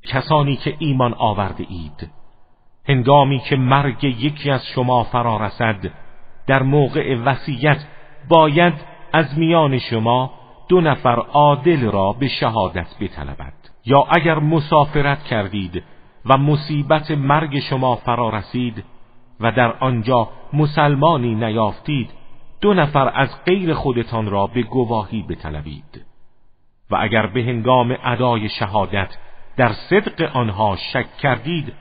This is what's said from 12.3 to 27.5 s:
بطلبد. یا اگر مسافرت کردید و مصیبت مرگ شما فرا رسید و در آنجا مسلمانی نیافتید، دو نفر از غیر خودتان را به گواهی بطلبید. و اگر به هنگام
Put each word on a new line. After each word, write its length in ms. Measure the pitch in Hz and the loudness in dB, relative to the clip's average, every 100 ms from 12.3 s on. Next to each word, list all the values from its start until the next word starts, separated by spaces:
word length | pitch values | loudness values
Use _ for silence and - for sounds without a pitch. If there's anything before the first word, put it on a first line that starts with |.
| - 135 110 92 87 85 - | -2 -2 0 -2 -4 -10 -8
بطلبد. 540 | 98 - 69 69 67 - - - 110 | -10 -8 -12 -10 -14 -16 -20 -16 2
یا 200 | 135 - | 4 6
اگر 300 | 170 160 156 | 2 2 2
مسافرت 840 | 151 160 147 156 143 156 143 139 | 2 0 2 2 4 2 0 -2
کردید 600 | - 117 98 101 90 90 - - - - 107 | -2 -4 -2 -4 -6 -8 -10 -20 -20 -16 2
و 120 | 135 | 4
مصیبت 720 | 143 147 - 151 147 156 151 | 4 2 0 -4 0 0 0
مرگ 480 | 151 135 147 160 139 | -2 2 0 0 -4
شما 360 | - 135 131 117 | -4 -2 0 0
فرا 340 | - 117 117 | -2 -2 -2
رسید 540 | 107 98 127 123 113 - - - - - - | -4 -6 -4 -4 -6 -16 -20 -20 -20 -20 -4
و 120 | 113 | -2
در 220 | 110 117 - | 2 0 2
آنجا 500 | 131 123 110 123 110 - - | -2 0 0 0 0 -8 -6
مسلمانی 840 | 143 147 156 147 139 151 156 120 110 | 0 0 2 2 4 2 2 0 -2
نیافتید، 720 | 113 110 107 95 - 147 110 - - - - - | -2 0 -2 -2 -6 -4 -6 -12 -16 -16 -16 -2
دو 120 | 202 | 2
نفر 380 | 190 147 147 131 - | 4 2 2 0 0
از 140 | 135 - - | -2 -2 0
غیر 280 | 190 175 | 0 0
خودتان 560 | 143 143 120 113 117 107 | -2 -2 -2 -2 -4 -2
را 180 | 98 98 | 0 0
به 140 | 120 | -2
گواهی 640 | 117 131 117 117 95 110 90 | -2 -2 0 -2 -4 -8 -8
بطلبید. 760 | 82 80 76 76 73 - - - - - - - _ _ _ _ | -10 -8 -10 -10 -14 -16 -18 -20 -20 -20 -20 -20 _ _ _ _
و 60 | 104 | -2
اگر 280 | 107 110 104 | 2 0 0
به 160 | 107 | -2
هنگام 540 | 120 | -2